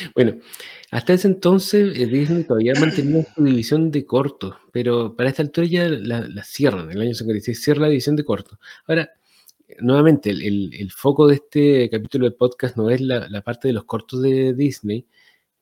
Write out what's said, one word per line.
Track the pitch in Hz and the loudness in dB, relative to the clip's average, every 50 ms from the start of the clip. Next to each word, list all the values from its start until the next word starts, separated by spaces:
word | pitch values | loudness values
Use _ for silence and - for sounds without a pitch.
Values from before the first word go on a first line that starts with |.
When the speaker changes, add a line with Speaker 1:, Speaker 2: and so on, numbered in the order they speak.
| 185 - - | -12 -4 0
Speaker 1:
Bueno, | - 123 110 - - - - - - - - - - - - | 0 2 2 0 -4 -12 -20 -20 -20 -20 -20 -20 -20 -12 -6
hasta | - 120 - - | -6 -2 0 2
ese | 180 180 - 196 | 2 2 2 2
entonces, | 185 190 - 175 190 190 190 - - 208 202 196 165 | 0 2 2 4 4 4 2 2 2 2 2 2 0
eh, | 120 123 | -2 -2
Disney | 110 123 139 147 147 170 175 | 0 0 0 0 0 0 0
todavía | 160 - 123 110 110 120 135 | 0 0 0 2 2 2 2
mantenía | 143 156 156 170 165 139 143 156 160 156 - | 2 2 2 2 0 0 0 0 0 0 -2
Speaker 2:
<clears throat> | - | 0
Speaker 1:
su | 160 147 | 0 2
división | 139 131 120 113 - 147 160 160 160 | 2 2 2 0 0 0 0 0 0
de | 147 147 - | -2 -4 -4
cortos, | - 113 131 135 139 - - 98 95 92 - _ _ | 0 0 0 0 -2 -6 -10 -14 -14 -14 -16 _ _
pero | - 123 120 120 120 120 117 107 113 | -6 -4 -2 0 0 0 -2 -4 -4
para | - 123 135 | -2 -2 -2
esta | 135 - | -2 -2
altura | 156 143 - 170 170 170 | -4 -4 -2 -2 -2 0
ya | 170 175 175 170 | 0 0 0 -2
la, | 151 117 101 113 117 117 110 | -2 -4 -4 -6 -6 -6 -6
la | - - 101 | -8 -12 -14
cierran, | - - - - 143 135 101 90 82 80 | -14 -12 -4 0 0 2 0 0 -6 -8
en | 87 | -6
el | 101 | -4
año | 113 120 117 | -4 -4 -4
cincuenta | 113 113 113 110 101 | -4 -4 -4 -4 -4
y | |
seis | - 120 117 - | -4 -6 -8 -2
cierra | - 147 147 147 | 0 0 0 2
la | 151 151 | 2 2
división | 147 131 - 147 151 | 0 0 0 0 -2
de | 147 143 | -2 -2
cortos. | - 107 95 - _ - - - - - - _ | -2 -4 -6 -6 _ -20 -20 -20 -20 -20 -12 _
Ahora, | - 160 165 151 - _ _ _ _ _ _ _ _ _ _ _ - - - | -4 -2 -2 -4 -6 _ _ _ _ _ _ _ _ _ _ _ -20 -10 -4
nuevamente, | 117 123 135 143 151 160 151 - - 104 | 0 2 4 6 6 6 4 4 2 -2
el, | 98 76 | -4 -4
el, | - 107 101 101 98 90 - | -2 -2 -2 -2 -4 -6 -8
el | 82 101 92 | -10 -12 -12
foco | - - - 139 139 143 151 147 | -8 -2 0 0 4 6 6 6
de | 143 | 6
este | 139 - _ - 151 143 143 139 131 120 113 | 4 0 _ 0 2 4 4 4 4 2 0
capítulo | 113 110 110 - - 131 123 | -2 -6 -6 -4 -2 0 0
de | 120 - | 0 0
podcast | - 127 127 123 - - 123 - | 0 0 0 0 -2 -6 -4 -2
no | 113 107 110 | -2 0 0
es | 123 127 | 0 0
la, | 131 127 123 117 - - | -2 -2 -4 -4 -6 -8
la | 104 104 | -10 -10
parte | - 117 117 - - 131 | -8 -10 -8 -4 -2 -2
de | 123 | -2
los | 104 - | -4 -6
cortos | - - 110 - - - 127 | -6 -8 -8 -8 -8 -6 -2
de | 131 135 131 131 131 131 131 | 0 0 2 2 2 0 0
Disney, | 131 143 143 123 - - 101 104 120 123 _ _ _ _ _ _ _ _ _ _ _ | 0 0 -2 -2 -4 -6 -6 -6 -6 -8 _ _ _ _ _ _ _ _ _ _ _